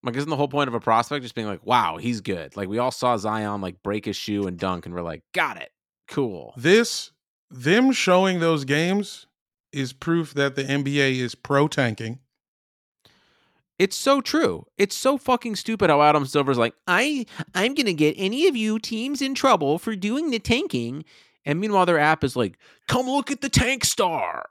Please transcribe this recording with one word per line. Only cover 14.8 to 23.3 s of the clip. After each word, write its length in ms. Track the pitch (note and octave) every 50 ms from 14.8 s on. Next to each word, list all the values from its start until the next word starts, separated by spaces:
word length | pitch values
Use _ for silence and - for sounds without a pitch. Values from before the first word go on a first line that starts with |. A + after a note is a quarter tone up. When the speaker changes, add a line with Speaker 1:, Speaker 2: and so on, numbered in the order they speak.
| G3+ G3 -
Speaker 1:
so 200 | - - C4 C#4+ C4+
fucking 360 | - - B3+ A#3 - A#3+ G#3+
stupid 320 | - - - A3+ G3+ G3+ E3+
how 140 | D3+ C#3+
Adam 240 | D3 D3+ D3 D3+ C#3
Silver's 320 | C3 - D3 C#3 C3+ C3+ A#2+
like, 160 | A#2+ A#2 - _ _
"I, 380 | - F3+ F#3 B3 D4 D4+ C4+ A3+ _ - - - _ _
I'm 180 | F#3 F#3+ B3 C#4
gonna 180 | D4+ C4+ G#3+ F3
get 220 | D3 D3+ D3+ - -
any 300 | F#3+ F#3+ A3 C4+ E4 F#4+
of 60 | C#4+
you 220 | A#3 A3 G#3+ G#3+ A3+
teams 440 | - - A#3 G#3+ A#3 C4+ D4 B3+
in 120 | C#4 C4+ C4+
trouble 440 | - - C4+ A#3+ F3+ D3+ C#3 D3+ F3
for 180 | - A3+ A3
doing 340 | F#3+ F3+ G#3 A#3 C#4+ E4 D#4+
the 80 | B3 A3
tanking." 680 | - - A#3 B3 F#4 F4+ - B2+ A#2 A#2 B2+ D3 D#3+ _ _ - _ _ _ _ _
And 160 | D3 C#3+ E3+
meanwhile, 260 | G3+ A3 G#3 G3 F#3
their 120 | F3 E3+ D#3
app 260 | D3 D3+ D#3 D#3 -
is 100 | C3+ -
like, 220 | B2 A#2 F#2+ E2+ _ _ - _ _ _ -
"Come 180 | C#3 A3 C4 B3+
look 220 | C4 C#4+ C4 -